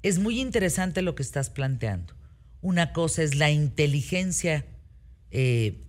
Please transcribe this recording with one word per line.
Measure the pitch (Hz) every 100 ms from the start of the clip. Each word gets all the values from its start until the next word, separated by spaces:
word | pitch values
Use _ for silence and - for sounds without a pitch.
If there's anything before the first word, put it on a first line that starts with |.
Es | 202 180
muy | 208 233
interesante | 262 226 190 - 185 175
lo | 180 -
que |
estás | 135 143 135
planteando. | - 135 127 110 90 85 - - - - -
Una | 180 175 170
cosa | 165 165 165
es | 156 139
la | 151
inteligencia, | 151 147 117 151 143 - 185 185 170 170 151 - - - - - - -
eh, | 131 131 120 107 -